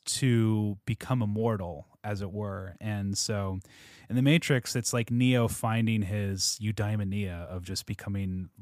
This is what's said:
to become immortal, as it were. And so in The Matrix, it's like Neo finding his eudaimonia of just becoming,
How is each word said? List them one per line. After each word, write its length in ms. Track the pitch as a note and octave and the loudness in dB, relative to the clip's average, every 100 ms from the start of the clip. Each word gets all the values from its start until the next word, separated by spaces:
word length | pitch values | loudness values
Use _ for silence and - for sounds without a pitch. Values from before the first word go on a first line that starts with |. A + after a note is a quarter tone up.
| - | -4
to 720 | - C3 A#2 A2 G#2+ G#2 G2+ - | 0 4 6 6 4 0 -2 -4
become 340 | A2 - B2+ | -4 -2 0
immortal, 640 | G#2 G#2 A#2 G#2 F2 D2 - _ | 0 0 0 0 -4 -10 -14 _
as 180 | G#2+ G2 | -6 -6
it 100 | G2 | -6
were. 440 | G#2 G#2 F#2+ F#2+ F#2 | -6 -6 -6 -10 -8
And 360 | G#2+ G#2 G2 G2 | -4 -2 -2 -2
so 420 | - G#2 F#2+ F#2 - - - - - | -2 -2 -2 -4 -8 -20 -20 -18 -4
in 60 | B2 | 2
The 40 | |
Matrix, 540 | C#3 E3+ - C3 - B2 | 6 4 4 2 2 -4
it's 160 | - | 0
like 180 | A#2+ A#2 | 0 2
Neo 360 | A#2+ B2+ B2 A#2 | 4 4 6 4
finding 520 | - A2+ A2+ A2+ A2 | 2 0 2 2 2
his 560 | F#2+ G#2 G2+ F#2+ - - | 0 -2 -2 -2 -2 -2
eudaimonia 840 | G#2+ G#2 G#2 G#2+ G2 G2+ F#2+ F2 - | -4 -2 0 0 -2 -2 -4 -6 -8
of 160 | F#2 | -8
just 220 | F#2 F#2+ - | -8 -8 -6
becoming, 640 | G2+ - G2 F#2+ F#2 F2+ - | -8 -4 -2 -2 -4 -8 -12